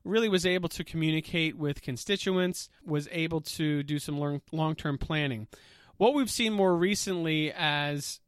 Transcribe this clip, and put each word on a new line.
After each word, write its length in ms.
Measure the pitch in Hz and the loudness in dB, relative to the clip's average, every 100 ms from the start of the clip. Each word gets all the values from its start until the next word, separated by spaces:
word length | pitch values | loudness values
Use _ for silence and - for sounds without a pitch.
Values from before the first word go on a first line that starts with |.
really 260 | - 214 220 | -2 2 4
was 160 | 185 180 | 4 2
able 240 | 180 170 | 2 0
to 140 | - | -6
communicate 760 | 156 165 156 156 160 175 160 - | -6 0 2 0 0 -2 -2 -2
with 240 | 147 143 | -4 -4
constituents, 880 | - 123 - 196 - 185 180 180 - _ - | -6 -6 -2 -2 2 2 2 0 -8 _ -4
was 220 | 147 147 | -4 -2
able 300 | 175 160 165 | -4 -2 -2
to 400 | 156 - 156 147 | -4 -2 0 0
do 160 | 143 147 | 0 -4
some 220 | - 143 | -4 -4
long, 220 | 147 143 - | -2 -4 -6
long-term 480 | 156 156 156 156 139 | -2 -2 0 -2 -4
planning. 480 | - 156 147 113 110 - - - - - | -2 -2 -2 -4 -8 -16 -20 -20 -12 2
What 160 | 214 | 4
we've 160 | 285 247 | 4 2
seen 240 | - 226 | 2 2
more 220 | 214 190 175 | 4 4 6
recently 760 | 180 208 - 180 165 156 151 | 4 2 0 -2 0 2 0
as 640 | - 156 147 147 147 - - | 0 0 0 0 -2 -6 -10